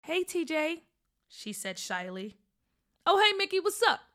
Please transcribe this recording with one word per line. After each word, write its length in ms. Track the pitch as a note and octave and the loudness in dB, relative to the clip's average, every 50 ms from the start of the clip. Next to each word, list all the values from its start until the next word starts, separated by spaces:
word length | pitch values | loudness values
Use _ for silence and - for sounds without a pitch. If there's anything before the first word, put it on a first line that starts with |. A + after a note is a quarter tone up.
"Hey, 240 | _ - D#4+ F#4 F4+ | _ -2 -2 -2 -2
T 200 | - - F4+ E4 | 0 -2 -4 -2
J," 380 | B3+ D#4+ D#4 D4+ D#4 E4+ E4 _ _ _ _ _ _ _ _ _ _ | 0 0 0 0 0 -2 -4 _ _ _ _ _ _ _ _ _ _
she 240 | - - - G#3+ G#3 | -20 -14 -12 -12 -10
said 260 | - - F#3+ F#3+ F#3 | -8 -8 -8 -8 -8
shyly. 580 | - - F#3+ F3+ F3+ F#3 F#3 F#3+ F#3+ G#3+ - _ _ _ _ _ _ _ _ _ _ _ _ _ _ | -8 -6 -6 -6 -6 -6 -8 -10 -10 -12 -14 _ _ _ _ _ _ _ _ _ _ _ _ _ _
"Oh, 140 | - F#4 G4 | 4 4 6
hey, 120 | G#4 G#4 G4+ | 6 4 4
Mickey, 240 | G4 G4 G4 F#4+ F#4+ | 2 -2 0 0 0
what's 200 | E4 G#4 G4 - | 0 0 0 2
up?" 200 | A#4 G#4+ - - - _ _ | 2 2 2 0 -4 _ _